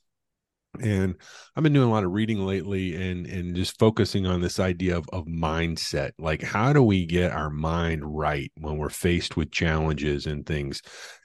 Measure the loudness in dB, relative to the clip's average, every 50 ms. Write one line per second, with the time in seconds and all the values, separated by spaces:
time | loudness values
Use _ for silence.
0 | _ _ _ _ _ _ _ _ _ _ _ _ _ _ -12 -4 0 0 2 2
1 | 2 0 -2 -6 -12 -20 -20 -20 -20 _ _ 2 2 4 6 6 4 4 4 2
2 | 2 0 0 0 0 0 0 0 0 0 0 -2 -2 -2 -2 -2 -2 -2 -4 -4
3 | -4 -4 -4 -4 -6 -6 -6 -6 -6 -4 -2 -2 -2 -4 2 4 4 6 6 4
4 | 0 0 0 0 0 2 0 0 0 -2 0 0 0 0 0 0 0 0 0 0
5 | -2 -4 -8 -8 -6 -6 -4 -2 -2 0 0 0 0 -2 -2 -4 -6 -4 -4 -4
6 | -4 -4 -8 -6 -2 -2 -2 -2 -4 -2 0 2 2 4 6 6 6 6 6 4
7 | 2 2 2 2 2 2 0 -2 -4 -4 -4 -2 -2 0 0 0 0 0 -2 -2
8 | -4 -6 -4 -2 -2 -2 -2 -2 -6 -10 _ -10 -8 -6 -4 -4 -4 -6 -6 0
9 | 2 2 2 2 0 -2 -2 -2 -2 -2 -2 -2 0 2 2 2 0 0 0 0
10 | -2 -2 -2 -2 -2 -4 -6 -6 -6 -4 -4 -4 -4 -6 -8 -10 -14 -16 -20 -18
11 | -18 -18 -20 -20